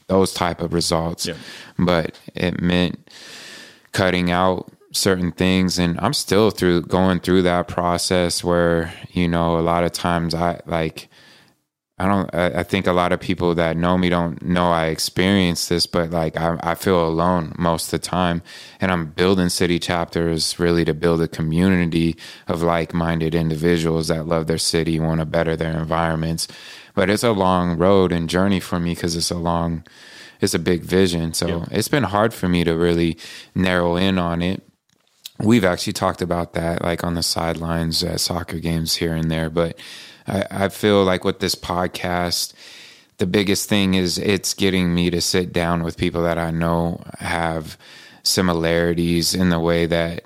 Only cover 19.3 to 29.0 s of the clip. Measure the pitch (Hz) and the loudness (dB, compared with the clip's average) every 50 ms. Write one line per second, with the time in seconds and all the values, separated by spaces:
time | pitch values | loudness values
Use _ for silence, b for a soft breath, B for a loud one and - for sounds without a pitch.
19.3 | 98 92 90 87 - - 92 85 87 85 - - 90 85 85 - - 87 85 82 | 4 4 2 0 0 0 2 2 2 0 0 -2 -2 -2 -2 -2 -2 -2 0 0
20.3 | 82 80 78 - - - 87 85 85 85 80 82 78 76 85 85 85 82 82 80 | 0 -2 -2 -4 -2 0 2 2 4 2 2 0 0 0 0 2 2 2 0 -2
21.3 | - - 80 80 78 85 90 95 95 87 87 82 80 82 82 82 80 B B B | -2 -4 -4 -2 2 2 4 4 4 2 2 0 0 0 0 0 0 B B B
22.3 | B B B - 92 80 85 85 85 85 82 - - 87 82 82 85 82 80 80 | B B B -6 -4 0 2 2 2 2 0 -2 -2 -2 0 0 0 0 0 0
23.3 | 80 85 80 80 80 76 78 87 87 82 80 82 80 82 78 80 80 80 78 82 | 0 0 0 0 -2 0 2 2 2 2 2 0 0 0 0 -2 -2 -4 -2 -2
24.3 | 85 82 80 80 82 80 - - - 82 80 82 82 78 80 80 80 82 80 76 | -2 -2 0 0 -2 -2 -2 0 0 0 0 0 0 0 0 0 0 0 -2 -2
25.3 | 82 85 80 82 80 80 82 80 80 80 80 78 82 82 82 82 80 80 80 80 | -2 -2 0 0 -2 -2 -2 -4 -4 -4 -4 -2 -2 0 0 0 0 -2 -2 -2
26.3 | 82 82 - B B B B B B B B B B 101 92 90 104 104 - 120 | -2 -4 -6 B B B B B B B B B B 0 0 2 2 2 2 2
27.3 | 110 95 95 92 92 90 87 87 85 80 87 95 101 98 92 85 87 85 82 78 | 2 2 2 2 2 2 2 0 0 2 4 4 6 6 4 4 2 0 -2 0
28.3 | - 90 95 101 98 87 - - - 87 85 85 85 - | 0 2 2 2 2 0 -2 -2 -4 -2 -2 -2 -2 -2